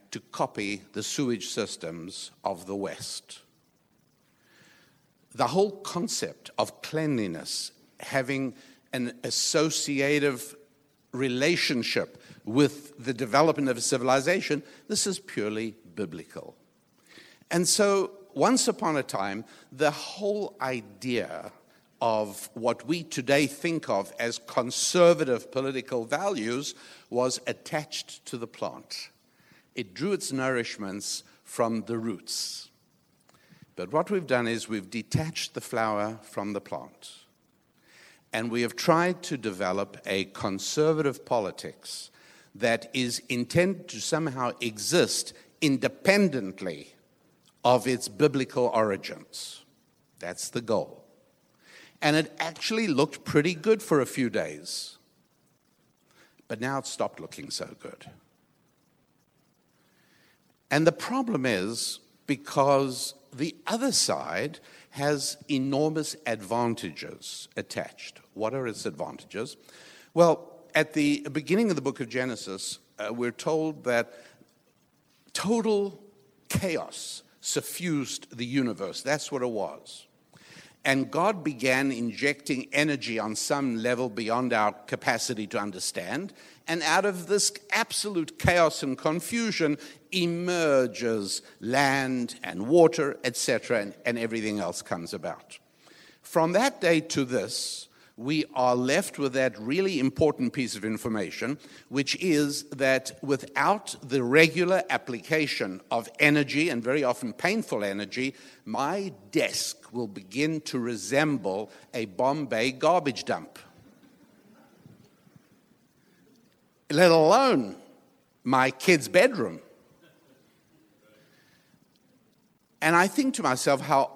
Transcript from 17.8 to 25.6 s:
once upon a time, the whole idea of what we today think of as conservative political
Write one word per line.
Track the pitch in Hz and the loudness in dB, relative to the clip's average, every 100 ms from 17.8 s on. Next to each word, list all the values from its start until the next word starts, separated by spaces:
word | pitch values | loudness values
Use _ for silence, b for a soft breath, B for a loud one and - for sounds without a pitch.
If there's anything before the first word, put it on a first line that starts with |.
| 202 196 - - - | 4 4 0 -6 -8
once | 131 175 247 - | 2 4 4 2
upon | 190 160 147 | 0 0 0
a | |
time, | 123 101 98 101 110 B B | -2 -4 -4 -6 -10 B B
the | 131 147 | 0 0
whole | 147 - - 202 208 196 - | 0 -6 -6 -4 -2 -6 -6
idea | 131 127 101 98 127 120 85 80 90 - _ b b - | -4 -4 -8 -10 -4 -2 -2 -8 -14 -18 _ b b -2
of | 120 110 107 98 - | 0 2 -2 -6 -14
what | - 117 117 123 | -4 -2 -2 -2
we | 170 | -4
today | 160 - 123 139 143 | -4 -6 2 4 2
think | - 170 160 - | 0 -4 -4 -2
of | 101 98 - | -2 -2 -4
as | 120 117 - | -4 -4 -4
conservative | - 123 - - 185 170 160 143 117 - | -2 -2 -2 2 6 8 6 2 -2 -2
political | 131 | -4